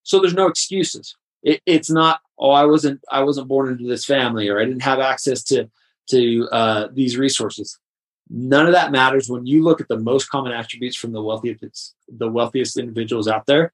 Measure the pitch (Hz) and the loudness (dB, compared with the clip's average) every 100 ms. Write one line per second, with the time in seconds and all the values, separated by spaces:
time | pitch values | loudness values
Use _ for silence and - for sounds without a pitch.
0 | - 196 185 180 190 - - 190 165 - | 0 2 4 2 0 0 -4 -4 -4 -6
1 | - - _ _ 147 151 - 165 156 160 | -16 -20 _ _ -2 0 2 0 2 2
2 | 160 160 _ - 135 143 147 151 147 139 | 2 0 _ -2 4 6 6 4 2 -4
3 | - 139 139 143 127 135 135 123 120 120 | -4 -2 0 -2 -2 -2 -2 -4 -6 -4
4 | - 139 120 113 101 101 117 127 135 131 | -2 0 0 -2 -2 0 -2 -2 -2 0
5 | 131 135 139 120 - 131 117 _ _ _ | 0 -2 -2 -4 0 -2 -2 _ _ _
6 | - 131 120 117 117 117 113 107 107 127 | 0 2 4 0 0 0 0 0 -2 -2
7 | 127 120 135 - 107 - 101 - _ _ | -2 0 -2 -2 -6 -8 -14 -16 _ _
8 | _ _ - 117 127 139 165 175 156 135 | _ _ -14 -6 2 4 6 4 2 2
9 | 131 135 127 123 123 156 165 165 - 110 | 2 2 -2 -6 2 4 4 2 0 -4
10 | 113 135 - 139 127 117 113 120 123 - | 0 0 0 -4 -4 -8 -10 -10 -10 -8
11 | 117 110 107 110 117 110 101 - - _ | -10 -8 -6 -6 -6 -8 -14 -18 -20 _
12 | _ 117 113 113 117 131 120 123 120 113 | _ -8 -4 -2 -2 -2 -4 -4 -6 -6
13 | 110 117 107 110 - 143 170 | -4 -2 -2 -2 2 2 2